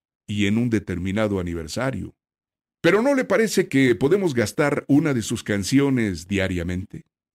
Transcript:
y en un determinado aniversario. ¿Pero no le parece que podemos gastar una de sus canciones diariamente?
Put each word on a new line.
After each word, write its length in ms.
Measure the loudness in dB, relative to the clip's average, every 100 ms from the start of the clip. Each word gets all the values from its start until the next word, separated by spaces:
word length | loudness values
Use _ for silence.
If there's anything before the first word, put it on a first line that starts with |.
| _ _ -8
y 200 | -2 0
en 120 | 2
un 120 | 0
determinado 680 | -2 -2 -6 -4 -2 -2 -2
aniversario. 760 | -4 -8 -8 -6 -6 -6 -10 -16 _ _ _ _ _ _
¿Pero 220 | 2 4
no 120 | 2
le 100 | 0
parece 440 | 2 0 2 0 0
que 260 | 2 4
podemos 400 | 4 2 2 0
gastar 500 | 0 -2 0 0 0 2
una 260 | 2 4
de 80 | -2
sus 220 | -2 -6
canciones 840 | -4 -4 0 2 2 2 0 -4 -4
diariamente? 760 | -2 -2 -2 -4 -6 -8 -14 -18 _ _